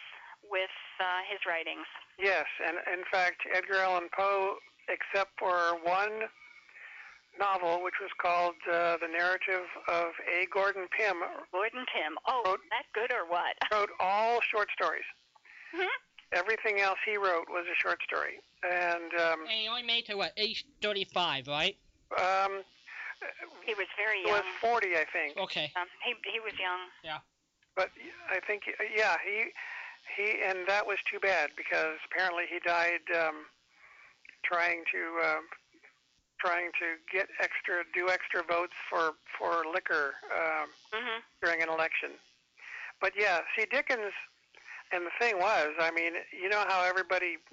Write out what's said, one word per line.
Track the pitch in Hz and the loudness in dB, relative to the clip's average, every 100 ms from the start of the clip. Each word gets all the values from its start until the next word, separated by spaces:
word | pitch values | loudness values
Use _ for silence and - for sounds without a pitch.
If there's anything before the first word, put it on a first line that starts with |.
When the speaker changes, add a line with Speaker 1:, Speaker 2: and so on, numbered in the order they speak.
| - - - - 208 | -16 -18 -18 -20 -4
Speaker 1:
with, | 190 185 - - - | -2 -2 -4 -12 -4
uh, | 185 180 196 | -2 0 -2
his | 196 185 | -4 -2
writings. | 165 165 160 151 - - - | -2 -2 -6 -10 -14 -18 -2
Speaker 2:
Yes, | 196 175 143 - | 2 4 2 -2
and | 165 170 - | -2 -2 -2
in | 180 180 | -4 0
fact, | 190 180 175 - | 2 2 0 -2
Edgar | 185 185 190 | 0 2 2
Allan | 190 180 170 - | 2 2 0 0
Poe, | 196 196 190 - - _ - | 2 2 2 -2 -8 _ -6
except | 185 - 196 196 - | -4 -2 0 0 0
for | 196 175 170 170 | 0 4 4 2
one | 165 185 208 214 220 - - - - - - - - - _ - | 2 2 2 -2 -6 -8 -20 -20 -20 -20 -18 -16 -18 -20 _ 0
novel, | 196 190 175 175 | 2 4 2 2
which | 180 - | 0 -2
was | 190 - | -4 0
called, | 180 175 175 165 175 | 2 4 4 0 0
uh, | 170 170 165 | 2 4 2
The | 165 | 0
Narrative | 170 175 185 196 185 175 - - | 0 2 2 2 0 -2 -6 -2
of | 170 170 165 - | 0 0 -4 -2
A. | 175 185 | 0 0
Gordon | - 196 196 180 - | 2 2 0 -4 0
Pym, | 214 175 185 - - | 2 0 -2 -6 -6
Speaker 1:
Gordon | 185 220 254 247 | -2 -2 -2 -4
Pym. | 226 156 156 - | -2 -2 -2 0
Oh, | 254 190 | 2 2
Speaker 2:
wrote, | 196 - | 0 -2
Speaker 1:
that | 226 - | -6 -4
good | 214 247 | -2 0
or | 240 165 | 0 0
what? | 175 156 - | 0 0 -2
<laughs> | - | 0
Speaker 2:
wrote | 214 202 - | 2 0 0
all | 190 202 226 240 | 2 4 4 4
short | - 220 202 | 2 0 0
stories. | - 175 - - - _ _ - - - 330 | 0 0 0 -6 -12 _ _ -20 -20 -10 -4
Speaker 1:
Mm-hmm. | 381 523 - - - | -2 -2 -8 -20 -4
Speaker 2:
Everything | 180 190 220 220 202 | -2 0 0 0 2
else | 196 190 - | 2 2 0
he | 208 | 0
wrote | 196 170 - | 2 2 0
was | 175 175 | -4 -2
a | 170 | 0
short | 180 175 | 0 0
story. | - 156 147 - - _ | -2 -2 -2 -6 -16 _
And, | 180 180 175 170 170 170 | -2 0 2 0 -2 2
um, | 165 160 | 2 2
Speaker 3:
And | 160 | 0
he | 220 214 | -2 -2
only | 240 | -2
made | 233 233 220 | 0 0 0
it | |
to, | 202 | -2
what, | 165 208 | -2 0
age | 214 220 - _ | -2 -2 -8 _
thirty-five, | 214 202 185 190 170 139 131 | -2 0 0 0 2 0 0
right? | 147 180 - _ _ _ 180 | 0 0 -2 _ _ _ 0
Speaker 2:
Um, | 185 190 196 196 190 - - - - - - - 339 247 240 | 2 4 2 -2 -8 -16 -16 -12 -12 -10 -12 -12 -16 -10 -6
Speaker 1:
He | |
was | 208 180 - | -4 -4 -2
very | 214 208 | 0 0
Speaker 2:
he | 180 | 2
was | 208 | 2
Speaker 1:
young. | 190 180 | 0 0
Speaker 2:
forty, | 233 233 196 165 | 2 2 4 2
I | 151 | 2
think. | 180 147 156 | 0 -2 -2
Speaker 3:
Okay. | 185 180 151 180 | -4 -2 -2 -4
Speaker 1:
Um, | 180 - 240 | -6 -4 -6
he, | 220 196 | -4 -4
he | 226 | -6
was | 220 180 | -6 -4
young. | 185 180 180 - | -2 -4 -6 -14
Speaker 3:
Yeah. | 165 151 - _ _ _ _ - | -10 -10 -10 _ _ _ _ -2
Speaker 2:
But | 185 - - - 339 | -2 -2 -16 -12 -4
I | - - | -4 -2
think, | 208 - - 214 214 | -4 -4 -4 -2 2
yeah, | 214 165 185 | 2 2 0
he, | 208 233 - - - - - - - | -2 -2 -6 -12 -10 -12 -14 -10 -2
he, | 208 208 | 0 0
and | 196 190 180 | 0 0 2
that | 202 208 | 2 2
was | 190 - | -2 -2
too | 202 | 0
bad | 196 175 147 - | 2 4 2 -2
because | 156 170 160 156 - | -2 0 0 -2 -4
apparently | 170 185 175 165 | 0 2 2 -2
he | 175 175 | -2 2
died, | 170 170 170 - | 4 4 2 0
um, | 170 160 151 151 _ _ _ - - - _ - - - | 2 2 -2 -10 _ _ _ -20 -20 -20 _ -20 -6 0
trying | 175 175 170 160 | 2 4 2 0
to, | 185 165 165 | -2 -2 2
uh, | 160 156 160 - _ _ - _ _ _ _ - | 2 2 -2 -14 _ _ -20 _ _ _ _ -4
trying | 185 175 175 165 | 0 2 0 -2
to | 170 160 - | -2 -4 -2
get | 185 196 - | -2 -2 -2
extra, | 185 - - 180 165 | -2 -2 -2 -2 -2
do | - 180 | 0 2
extra | 180 - 185 | 2 0 -2
votes | 165 170 175 - - | 0 0 0 -4 -2
for, | 180 160 156 - - | 2 2 0 -8 -4
for | 175 170 160 | 0 2 0
liquor, | 180 - 160 139 - - | -2 0 0 0 -4 -4
um, | 170 165 156 151 - - | 0 0 0 -4 -8 -8
Speaker 1:
Mm-hmm. | 220 247 226 - _ | -6 -4 -6 -8 _
Speaker 2:
during | 175 165 | 0 2
an | 165 | 2
election. | 160 160 - 143 143 - _ _ - - - - - | 2 0 0 -4 -8 -18 _ _ -20 -16 -12 -14 -2
But | 190 196 | -2 2
yeah, | 208 170 - 220 | 4 4 2 -2
see, | 214 | 0
Dickens, | 240 233 247 202 - - _ _ - - - - | 0 2 0 -2 -6 -12 _ _ -20 -18 -18 -6
and | 180 175 | -4 -2
the | - | 0
thing | 240 190 | 2 4
was, | 190 196 151 156 | 4 4 2 2
I | 165 | 2
mean, | 165 165 175 - | 2 0 -2 -6
you | - 185 | -6 0
know | 208 190 | 2 4
how | 185 | 4
everybody | 180 185 185 185 175 165 - | 4 2 2 0 0 -4 -10